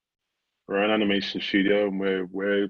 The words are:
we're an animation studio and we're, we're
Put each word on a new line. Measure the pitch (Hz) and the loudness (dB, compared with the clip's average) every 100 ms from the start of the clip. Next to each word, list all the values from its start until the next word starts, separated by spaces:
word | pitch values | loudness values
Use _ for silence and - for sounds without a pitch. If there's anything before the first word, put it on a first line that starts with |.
| _ _ _ _ _ _ - | _ _ _ _ _ _ -4
we're | 98 | 0
an | 104 | 2
animation | 107 104 101 - 101 | 2 2 0 -2 -6
studio | - 101 98 101 104 | 0 2 4 2 2
and | 95 | -2
we're, | 98 95 90 | -2 -2 -4
we're | 92 101 101 101 | -4 -2 0 -2